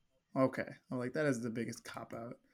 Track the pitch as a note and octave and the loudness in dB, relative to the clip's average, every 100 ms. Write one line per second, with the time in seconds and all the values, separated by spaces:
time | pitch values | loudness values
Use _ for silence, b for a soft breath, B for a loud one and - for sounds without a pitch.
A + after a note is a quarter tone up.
0 | _ _ _ - C3 - - C#3 - C3 | _ _ _ 4 4 4 -4 -6 -6 -2
1 | B2 C#3+ D3+ B2 A#2+ A2+ A2+ A#2 - - | -2 2 2 2 0 -2 -2 -4 -8 -8
2 | A2+ A#2 A#2 - _ | -8 -8 -8 -10 _